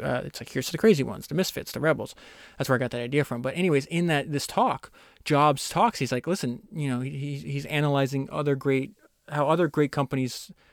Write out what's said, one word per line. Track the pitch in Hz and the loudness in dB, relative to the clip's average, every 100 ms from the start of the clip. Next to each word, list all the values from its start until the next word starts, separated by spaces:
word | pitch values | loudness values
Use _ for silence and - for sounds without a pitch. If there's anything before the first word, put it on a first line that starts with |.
uh, | 139 127 | -4 -4
it's | - - | -6 -12
like, | - | -8
"Here's | 135 - | -6 -6
to | |
the | 160 | 2
crazy | 220 156 | 4 4
ones, | 120 98 - | 2 -6 -6
the | |
misfits, | 156 185 - - | -2 -2 -4 -8
the | 127 | -2
rebels." | 156 113 110 - - - - - | 0 0 -4 -12 -20 -20 -18 -6
That's | 131 | 0
where | 123 | 0
I | |
got | 123 | 0
that | 120 | -4
idea | 123 143 | -2 0
from. | 135 120 | 0 -2
But | 131 165 | -4 0
anyways, | 180 139 143 | 2 2 2
in | 165 170 | 0 2
that, | 147 160 | 2 0
this | 143 - | -4 -2
talk, | - 247 - - - - _ | 2 2 0 -8 -20 -20 _
Jobs | - 143 151 139 - | 0 4 6 4 0
talks, | 170 226 - | 2 2 2
he's | 131 | -2
like, | 127 160 | -2 -2
"Listen, | 190 127 123 - | -2 -2 -6 -8
you | 160 143 | -4 -2
know, | 123 | -2
he, | 131 | -4
he's, | 143 143 143 | -6 -6 -6
he's | 143 139 131 | -6 -6 -2
analyzing | 147 151 139 135 139 139 | 0 2 2 2 0 -4
other | 156 143 | -2 0
great, | 135 139 135 139 - _ _ - | 0 2 0 0 -10 _ _ -6
how | 147 143 | 0 2
other | 165 165 | 4 2
great | 151 147 | 2 2
companies, | 147 131 135 127 - - - _ | 0 -2 -2 -2 -6 -14 -20 _